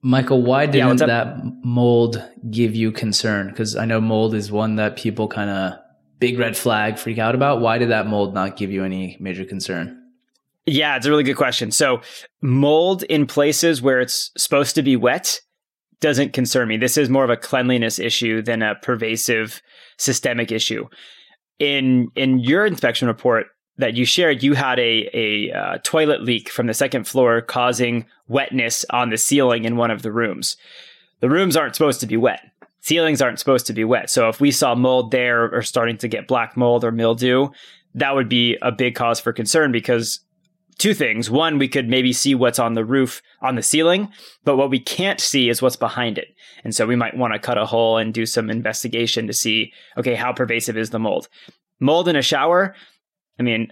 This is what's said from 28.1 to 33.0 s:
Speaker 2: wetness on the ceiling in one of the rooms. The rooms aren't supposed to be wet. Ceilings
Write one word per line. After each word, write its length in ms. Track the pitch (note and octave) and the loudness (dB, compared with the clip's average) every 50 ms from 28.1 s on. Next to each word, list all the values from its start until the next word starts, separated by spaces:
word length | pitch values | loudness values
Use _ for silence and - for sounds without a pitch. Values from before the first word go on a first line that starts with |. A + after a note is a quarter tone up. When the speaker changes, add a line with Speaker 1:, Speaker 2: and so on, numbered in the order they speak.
| _ _ _ _ | _ _ _ _
Speaker 2:
wetness 580 | A2+ C3+ C3+ - - C3 A#2+ A#2 A2+ - - - | -2 -2 -2 0 -2 -2 -2 0 -2 -4 -6 -2
on 180 | - B2 B2 A#2+ | -2 -2 0 0
the 80 | A2 A2 | 0 -2
ceiling 480 | - - C#3+ C#3+ C3+ B2 A#2+ A#2 A2 | 0 2 2 4 4 4 2 2 0
in 100 | A2+ A#2 | -2 0
one 160 | A#2+ A#2 A#2 | 0 0 0
of 120 | A2+ G#2 A#2+ | 0 -2 -4
the 80 | A2+ | -4
rooms. 440 | G#2 A#2 A#2 G#2+ F2+ - - - - _ _ - - - - - - _ _ _ _ _ | -2 -2 -2 -2 -4 -4 -6 -8 -8 _ _ -20 -20 -20 -20 -20 -20 _ _ _ _ _
The 100 | - B2+ | 0 2
rooms 280 | C#3+ E3+ G3 F#3+ C#3+ D#3+ | 2 2 2 2 2 0
aren't 180 | D3+ B2+ - | 0 -2 0
supposed 240 | - D#3+ D3 B2+ - | 0 2 2 2 0
to 60 | - A2 | -4 -2
be 80 | A2 | -2
wet. 240 | A2+ A#2 B2 - - - _ _ _ - _ _ _ | 2 2 2 0 0 -10 _ _ _ -20 _ _ _
Ceilings 400 | - - D#3 E3+ | -4 -2 0 2